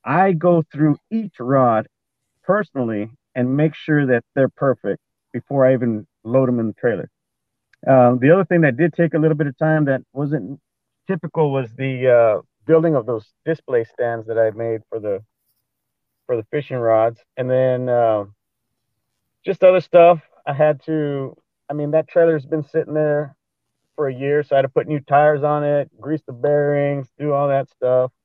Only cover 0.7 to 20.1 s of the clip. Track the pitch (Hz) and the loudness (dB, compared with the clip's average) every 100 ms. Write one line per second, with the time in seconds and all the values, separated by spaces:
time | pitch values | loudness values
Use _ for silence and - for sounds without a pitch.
0.7 | 143 151 147 _ 226 202 - 123 135 123 | -2 0 0 _ -8 -8 -10 -2 2 2
1.7 | 110 - _ _ _ _ _ - 202 - | 0 -4 _ _ _ _ _ -4 -2 -2
2.7 | 139 120 104 107 123 _ 127 127 139 156 | -6 -6 -6 -8 _ _ -4 -2 0 -2
3.7 | - - 147 135 120 _ - 131 _ 139 | -2 -2 0 2 -2 _ -2 -2 _ -2
4.7 | 120 101 98 _ _ _ 120 _ 139 131 | -2 -6 -8 _ _ _ -12 _ 2 2
5.7 | 131 120 107 - _ 110 131 127 123 113 | 2 -2 -4 -10 _ -2 0 0 0 -4
6.7 | - 123 98 - _ _ _ _ _ _ | -4 -4 -4 -8 _ _ _ _ _ _
7.7 | _ - 131 120 123 131 185 180 175 151 | _ 2 4 4 4 4 4 2 2 2
8.7 | 120 170 - 165 156 156 151 147 - 156 | 0 -2 0 -2 0 0 0 -4 -2 0
9.7 | 156 143 131 - 135 147 147 90 147 _ | 0 0 -2 -6 -8 -4 -6 -8 -16 _
10.7 | _ _ _ - 185 170 - 151 135 117 | _ _ _ -8 -8 -6 -2 -2 -2 -6
11.7 | 120 135 131 131 120 113 101 - _ - | -8 -8 -2 4 4 4 0 -6 _ 2
12.7 | 165 165 143 110 113 - _ 160 160 - | 2 4 0 -2 -6 -8 _ -8 -6 -2
13.7 | 123 113 - 120 117 110 113 113 107 117 | -4 -4 -6 -4 -4 -6 0 0 -2 -6
14.7 | 113 _ 113 104 98 110 _ _ _ _ | -8 _ -10 -6 -8 -10 _ _ _ _
15.7 | _ _ _ _ _ - 120 110 147 139 | _ _ _ _ _ -6 -6 -4 -8 -6
16.7 | 127 113 110 113 117 _ - 127 127 131 | -4 2 2 2 -4 _ -8 -2 0 0
17.7 | 127 127 120 117 107 101 _ _ _ _ | 0 -2 0 2 0 -4 _ _ _ _
18.7 | _ _ _ _ _ _ _ - 185 185 | _ _ _ _ _ _ _ -8 4 4
19.7 | 185 - 170 170 | 4 2 6 6